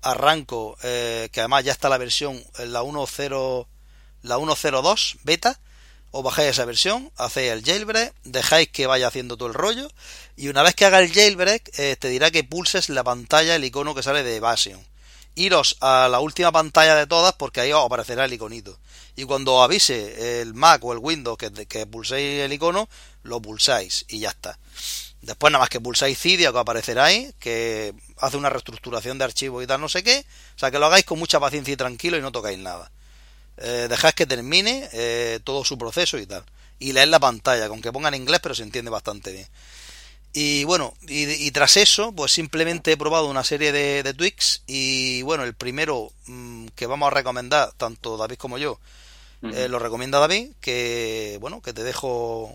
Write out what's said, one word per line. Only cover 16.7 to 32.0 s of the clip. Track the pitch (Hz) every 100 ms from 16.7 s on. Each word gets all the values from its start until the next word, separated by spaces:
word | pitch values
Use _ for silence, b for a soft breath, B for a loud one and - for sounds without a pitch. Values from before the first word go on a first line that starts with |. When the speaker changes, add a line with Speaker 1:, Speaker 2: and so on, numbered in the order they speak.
| 160 160
Speaker 1:
de | 151 147
todas, | 165 185
porque | - 135 131
ahí | 127
os | 151 120
aparecerá | 123 110 120 135
el |
iconito. | 120 110 117 98 95 b b b -
Y |
cuando | 135 135 131
os | 127
avise | 127 196 - 120 104 110 117 120
el | 117
Mac | 110 165 143
o | 120
el | 117
Windows | 139 160 120 110
que, | 110 104 104
que | 110 107
pulséis | 113 110 135 143 143
el | 139
icono, | 143 170 185 220 b b b
lo | 113 117
pulsáis | 107 107 - 117 92 - -
y | 110
ya | 104
está. | - - - B B B B B B
Después | 113 107 151
nada | 143
más | 120
que | 120
pulsáis | 120 117 139 131
Cydia, | 175 185 156
que | 120
os |
aparecerá | 117 113 117 120 151
ahí, | 208 269 -
que | 120 113 117 110 104 107 - -
hace | 135 143
una | 143
reestructuración | 123 - 110 127 117 117 135
de |
archivos | 131 - 135 123
y | 127
tal, | 135
no | 156
sé | 180
qué. | 214 277 - b b -
O |
sea, | 135
que | 143
lo | 151
hagáis | 190
con | - 165
mucha | 165 151
paciencia | 139 147 135
y | 135
tranquilo | 127 117